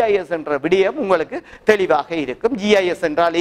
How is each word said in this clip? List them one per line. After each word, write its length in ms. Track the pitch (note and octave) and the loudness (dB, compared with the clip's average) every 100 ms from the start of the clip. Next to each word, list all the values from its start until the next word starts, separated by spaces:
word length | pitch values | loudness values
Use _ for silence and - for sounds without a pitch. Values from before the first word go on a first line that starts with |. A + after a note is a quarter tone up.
| A3+ | 2
ஐ 20 | G3 | 2
எஸ் 120 | E3+ E3+ | -2 -8
என்ற 200 | D3+ D3 | -4 -4
விடயம் 340 | D3+ F#3+ F#3+ C#4 | 0 2 2 0
உங்களுக்கு 340 | G3+ F3 D3+ D4 - - - | 0 0 -2 -8 -12 -10 0
தெளிவாக 400 | G#3+ F3+ D3+ C3+ E3+ | 0 2 0 -2 -6
இருக்கும். 320 | C3 A#2+ A#3 B3 | -6 -4 -4 -2
ஜி 80 | G#3 G3+ | 2 2
ஐ 20 | F3+ | 2
எஸ் 120 | E3+ E3+ | -2 -2
என்றால் 260 | D3+ E3+ E3 | 0 0 0